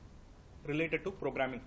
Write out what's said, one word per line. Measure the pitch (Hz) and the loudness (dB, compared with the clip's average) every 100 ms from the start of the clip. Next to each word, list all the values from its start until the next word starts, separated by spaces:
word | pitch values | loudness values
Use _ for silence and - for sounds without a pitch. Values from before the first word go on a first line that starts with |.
| - - - - - - 147 | -14 -14 -16 -16 -16 -8 0
related | 147 165 160 | 2 4 2
to | 196 | 0
programming | 190 143 135 131 120 | 0 0 4 2 0